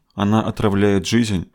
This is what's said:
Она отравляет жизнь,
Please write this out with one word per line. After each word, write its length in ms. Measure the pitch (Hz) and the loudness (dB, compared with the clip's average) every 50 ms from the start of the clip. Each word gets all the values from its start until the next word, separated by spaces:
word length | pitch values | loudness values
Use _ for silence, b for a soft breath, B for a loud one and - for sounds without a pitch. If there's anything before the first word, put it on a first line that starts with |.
| _ _ _ | _ _ _
Она 260 | - 101 101 107 110 | -4 -2 0 2 0
отравляет 640 | 107 - 113 - - 107 98 98 101 104 101 98 95 | 0 -2 -4 -2 -2 0 0 2 2 2 2 0 0
жизнь, 460 | - 117 117 120 110 104 90 82 - _ | 0 0 0 0 0 -2 -4 -6 -8 _